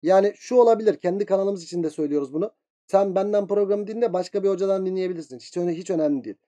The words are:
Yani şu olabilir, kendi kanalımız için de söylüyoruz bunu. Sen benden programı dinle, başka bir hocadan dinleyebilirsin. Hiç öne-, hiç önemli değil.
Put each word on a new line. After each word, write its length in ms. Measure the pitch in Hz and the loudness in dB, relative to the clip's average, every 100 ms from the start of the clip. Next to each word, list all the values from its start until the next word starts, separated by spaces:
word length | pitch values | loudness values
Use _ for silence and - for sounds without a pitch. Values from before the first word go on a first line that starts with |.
Yani 320 | 156 190 202 202 | 4 4 4 -2
şu 200 | - 247 | 0 4
olabilir, 420 | 233 214 214 151 | 6 6 2 0
kendi 280 | 180 190 202 | -2 -2 0
kanalımız 380 | 190 196 196 | 0 0 -4
için 200 | 165 175 | -6 -4
de 60 | 160 | -4
söylüyoruz 440 | 151 147 147 139 | -2 -2 -2 -2
bunu. 180 | 147 208 _ _ _ _ | -4 -6 _ _ _ _
Sen 280 | 190 202 190 | 2 2 0
benden 320 | 202 208 196 | 0 -2 0
programı 400 | 202 196 202 208 | -2 0 -2 -4
dinle, 260 | 220 233 | -4 -2
başka 300 | 180 180 202 | -2 -4 -2
bir 60 | 196 | -2
hocadan 360 | 190 196 190 190 | 0 -2 -2 -2
dinleyebilirsin. 540 | 190 185 175 156 127 | -4 -4 -6 -12 -16
Hiç 180 | - 175 | -12 -4
öne-, 200 | 175 165 | -4 -4
hiç 120 | 175 | -4
önemli 340 | 170 151 139 | -2 0 -2
değil. 120 | 107 98 | -6 -14